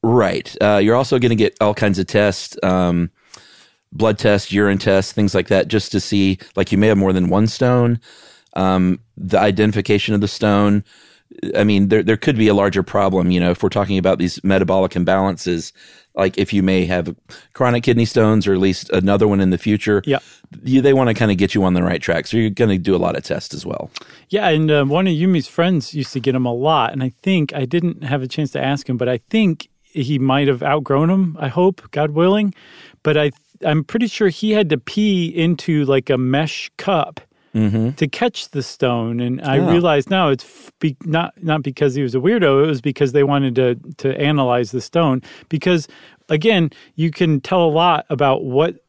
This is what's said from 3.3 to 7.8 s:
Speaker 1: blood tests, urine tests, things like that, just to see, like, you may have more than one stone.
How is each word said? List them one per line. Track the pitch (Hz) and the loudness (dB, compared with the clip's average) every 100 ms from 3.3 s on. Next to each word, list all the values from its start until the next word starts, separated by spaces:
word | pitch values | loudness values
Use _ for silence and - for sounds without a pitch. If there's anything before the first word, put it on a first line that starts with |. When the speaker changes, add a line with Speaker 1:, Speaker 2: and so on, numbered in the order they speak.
| - - - _ _ _ | -20 -20 -20 _ _ _
Speaker 1:
blood | - 110 104 | -2 0 2
tests, | 110 101 - | 2 0 0
urine | 101 104 98 | 0 2 2
tests, | - 95 95 | 2 2 0
things | - 104 | -2 0
like | 95 87 | 0 0
that, | 98 - | 0 2
just | 110 - | -2 -2
to | 98 | -4
see, | - 101 95 92 - - | -2 0 2 0 -6 -4
like, | 95 | -2
you | 98 | 2
may | 107 | 2
have | 101 | 4
more | 95 | 2
than | 92 87 | 2 0
one | 95 110 | 0 0
stone. | - 123 123 | 0 0 2